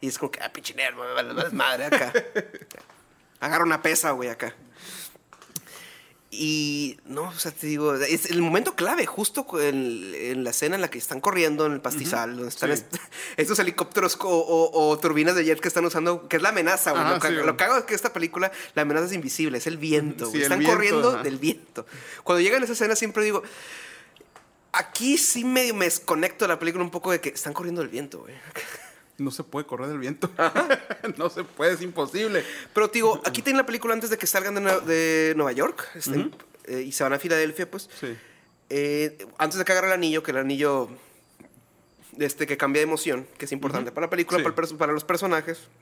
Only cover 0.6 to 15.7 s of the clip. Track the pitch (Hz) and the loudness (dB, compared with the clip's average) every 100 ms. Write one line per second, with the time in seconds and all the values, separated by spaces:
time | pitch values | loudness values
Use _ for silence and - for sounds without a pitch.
0.6 | - 127 131 120 123 127 120 120 170 135 | -10 -2 -2 -2 -6 -2 -2 -2 -4 0
1.6 | 135 127 143 226 127 120 120 - - - | 2 2 2 2 2 -2 -2 -6 -8 -14
2.6 | - - - - _ _ _ _ 135 160 | -18 -20 -20 -20 _ _ _ _ -2 2
3.6 | 170 156 160 156 160 131 123 113 117 - | 2 2 2 2 0 -2 -4 -6 -8 -10
4.6 | - - - - - - _ - - - | -20 -20 -16 -14 -16 -18 _ -20 -14 -14
5.6 | - - - - - _ _ 104 156 156 | -14 -20 -20 -20 -20 _ _ -6 -2 0
6.6 | 147 147 143 - - 139 170 170 175 151 | 0 -2 -4 -6 -12 -8 -8 -6 -8 -6
7.6 | 151 151 151 139 139 160 - 175 170 175 | -6 0 0 2 2 0 0 2 4 2
8.6 | - - 175 349 - - 208 - 269 170 | 2 -2 0 0 0 0 -2 -2 -4 0
9.6 | 147 135 127 117 92 78 117 131 123 117 | 2 2 -2 -4 -8 -8 -6 -4 -2 -2
10.6 | 151 190 175 120 - 135 202 185 160 151 | 0 0 -2 -4 -8 -2 0 4 2 4
11.6 | 156 143 127 147 139 120 117 123 123 - | 0 0 -4 -4 -2 -2 -2 -6 -8 -4
12.6 | 135 147 - - - - - - 156 208 | 0 -2 -2 -12 -12 -12 -10 -2 0 2
13.6 | 190 175 180 - 185 - 196 170 165 165 | 2 0 0 2 2 0 2 2 4 4
14.6 | 165 160 151 151 165 151 156 180 160 156 | 4 6 4 4 2 2 4 4 4 2
15.6 | 180 | 2